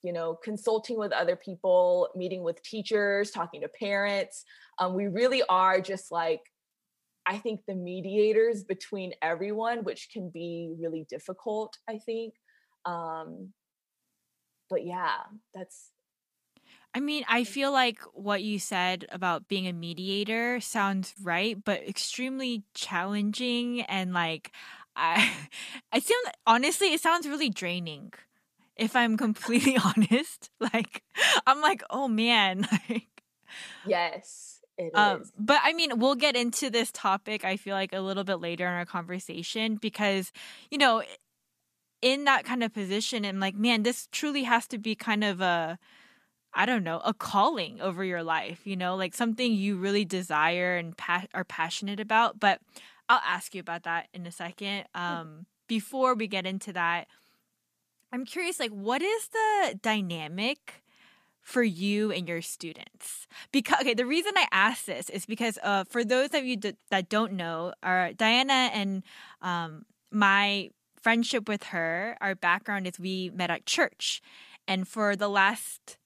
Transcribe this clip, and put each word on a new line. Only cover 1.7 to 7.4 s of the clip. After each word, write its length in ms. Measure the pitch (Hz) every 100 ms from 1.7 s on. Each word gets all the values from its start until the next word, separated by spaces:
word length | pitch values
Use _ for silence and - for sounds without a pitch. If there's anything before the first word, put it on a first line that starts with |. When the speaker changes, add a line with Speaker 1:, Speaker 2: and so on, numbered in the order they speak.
| 180 180 180 175 185
Speaker 1:
meeting 280 | 180 185
with 180 | 170 170
teachers, 680 | - 220 202 214 202 202 208
talking 300 | 202 175 147
to 80 | -
parents. 760 | - 208 196 202 202 190 - - - - -
Um, 160 | 185 185
we 120 | 202
really 360 | 190 247 262 -
are 320 | 185 190 185
just, 300 | 190 190 -
like, 300 | 170 165 - _ _ _ _ _ _ _ _ -
I 120 |
think, 280 | 196